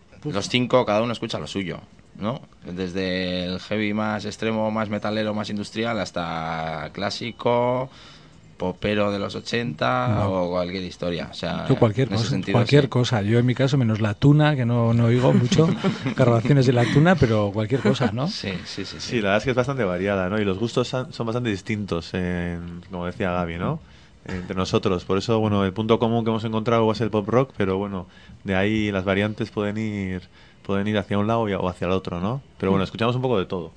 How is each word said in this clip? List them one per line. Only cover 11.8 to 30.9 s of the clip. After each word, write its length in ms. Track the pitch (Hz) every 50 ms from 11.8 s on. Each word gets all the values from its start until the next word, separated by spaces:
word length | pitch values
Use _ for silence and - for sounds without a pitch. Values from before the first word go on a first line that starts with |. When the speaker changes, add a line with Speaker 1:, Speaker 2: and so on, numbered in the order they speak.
| 123 113 101 110 - -
Speaker 1:
en 60 | 98
ese 80 | 107 117
Speaker 2:
cosa, 60 | -
Speaker 1:
sentido, 220 | - 95 90 95 101
Speaker 2:
cualquier 300 | 120 117 - 139 147 139
Speaker 1:
sí. 40 | -
Speaker 2:
cosa. 340 | - 123 123 - 131 107 98
Yo 160 | 104 117 120
en 60 | 120
mi 80 | 127 120
caso, 200 | - 131 135 135 139
menos 220 | 123 113 110 101
la 140 | 110 107 104
tuna, 400 | - - 143 147 151 151 151 151
que 100 | 131 123
no, 280 | 117 120 120 117 113 117
no 100 | 117 117
oigo 260 | 117 120 123 123 143 147
mucho, 360 | - 120 127 202 156 156 165 - - - 196 -
Speaker 1:
<laughs> 220 | - - 135 117
Speaker 2:
grabaciones 500 | - 131 120 117 117 104 123 147 139 131
de 60 | 127 127
la 120 | 120 120
tuna, 300 | 110 - 143 151 175 190
pero 340 | 151 135 113 113 107 104 101 95
cualquier 280 | 110 107 101 135 135
cosa, 300 | - 214 139 - - 113 98
¿no? 140 | 120 135 185
Speaker 1:
Sí, 220 | - - - 101 92 87 85
sí, 200 | - - - 98
sí, 120 | - - -
sí. 20 |
Speaker 3:
Sí, 160 | - - -
la 60 | 120 101 98
verdad 80 | 98 110
es 60 | 113
que 60 | 135
es 60 | 120
bastante 260 | 123 123 127 139 131 113
variada, 440 | 92 90 87 92 101 101 95 92 90
¿no? 120 | 101 107
Y 40 | 104
los 140 | 101 92 95
gustos 280 | 113 117 - 131 120 -
son, 240 | - 127 127 165 -
son 140 | - 120
bastante 240 | 113 113 123 123 120
distintos, 640 | 101 92 - - 110 104 104 90 87 85 82 - -
en, 680 | 92 90 90 90 87 87 87 87 85 87 87 85 87 90 -
como 160 | 92 87 87
decía 240 | 90 87 - 104 92 87
Gaby, 240 | 90 87 85 82 85
¿no? 220 | 92 117 151 165 - - - - - - - - -
Entre 300 | - 92 90 90 92 92
nosotros. 500 | 95 92 - - 110 - 107 95 90 -
Por 140 | - 92 98
eso, 220 | 95 - 117 110
bueno, 240 | 107 107 104 101 98
el 80 | 95 90
punto 260 | 110 110 110 113 110
común 240 | 120 113 113 117 113
que 80 | 113
hemos 140 | 113 110 107
encontrado 480 | 117 110 110 110 120 117 113 113 110 110
es 80 | 107
el 100 | 117 107
pop 180 | 104 107 101 104
rock, 240 | 107 123 135 - -
pero 200 | - 104 95 95 95
bueno, 280 | 101 101 98 92 87 - - - - - - - -
de 100 | 101 95
ahí 380 | 92 95 107 110 110 107 104 101
las 120 | 95 90
variantes 460 | 101 95 98 104 107 107 - 113 104
pueden 260 | - 110 104 104 104 107
ir, 440 | 110 110 104 104 98 92 92 90 - - - - - - - - -
pueden 220 | - 101 98 101
ir 100 | 107